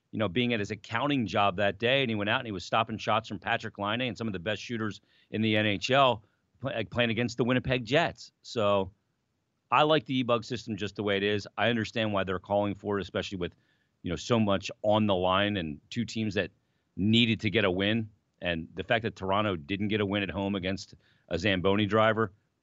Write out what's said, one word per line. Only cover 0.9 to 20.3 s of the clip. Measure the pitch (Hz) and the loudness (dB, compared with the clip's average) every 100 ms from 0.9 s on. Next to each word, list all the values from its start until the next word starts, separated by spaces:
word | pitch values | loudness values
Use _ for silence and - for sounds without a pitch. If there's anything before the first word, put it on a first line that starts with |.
| 113 143 143 101 | -2 0 0 0
job | 104 101 92 | 2 2 2
that | 101 95 | 0 0
day, | 117 139 | 0 2
and | 127 | 0
he | |
went | 107 101 | -2 0
out | 131 | -2
and | 117 | -2
he | |
was | 95 | -8
stopping | - 117 113 107 | -2 0 0 -4
shots | - 110 - | 0 0 -2
from | 160 | -8
Patrik | 101 117 110 - | -4 -4 -4 -6
Laine | 101 117 | -4 -2
and | 127 104 | -4 -6
some | 113 | -6
of | |
the | 92 | -4
best | 85 104 | -4 -6
shooters | - 117 110 95 _ _ _ | -6 -6 -6 -8 _ _ _
in | 107 | -2
the | 110 107 | 2 2
N | |
H | 107 95 - | 2 0 2
L | 135 131 107 - _ _ _ | 4 4 2 -6 _ _ _
play-, | 135 | -6
like, | 113 113 | -6 -4
playing | 120 120 | -2 0
against | 110 123 - | 0 -2 0
the | |
Winnipeg | 120 127 123 127 110 | 0 0 0 -2 0
Jets. | 147 147 - - _ | 0 0 -4 -18 _
So | - 117 101 101 95 - _ _ _ _ _ _ _ | -8 0 2 2 0 -8 _ _ _ _ _ _ _
I | 123 | 2
like | 151 156 | 4 2
the | - 131 | 0 -2
E-Bug | 120 117 | 0 0
system | 110 127 - 101 | -2 -8 -6 -6
just | 104 - | -6 -4
the | |
way | 104 98 | -2 0
it | |
is. | 101 104 - - | 0 0 -4 0
I | 107 | 2
understand | 113 107 117 110 | 2 -2 -2 0
why | 98 | 0
they're | 92 92 | -2 -4
calling | - 101 104 | 0 2 2
for | 98 104 101 | -2 -2 -2
it, | |
especially | 90 104 - 95 | -2 -4 -4 -4
with, | 85 - _ _ _ _ | -6 -8 _ _ _ _
you | 92 | -6
know, | 80 | -4
so | - 117 | 2 2
much | 104 95 - - | 4 0 -2 -4
on | 107 107 107 | 2 4 4
the | |
line | 92 92 95 104 101 | 2 4 4 2 0
and | 80 73 _ | -4 -8 _
two | 120 | -6
teams | 110 113 107 | -6 -4 -2
that | 95 82 _ _ _ _ - | -2 -2 _ _ _ _ -2
needed | 104 117 117 107 | 4 6 6 2
to | 107 | 2
get | 110 | 2
a | 101 | 2
win. | 90 101 113 107 - _ _ | 2 2 0 -4 -12 _ _
And | 90 85 80 | -4 -2 -6
the | 85 | -8
fact | 92 117 | 0 0
that | 110 - | 0 -6
Toronto | 95 98 107 87 | 0 0 0 -2
didn't | 71 98 104 | -4 -4 0
get | 104 | 0
a | 101 | 0
win | 104 | -2
at | 95 | -2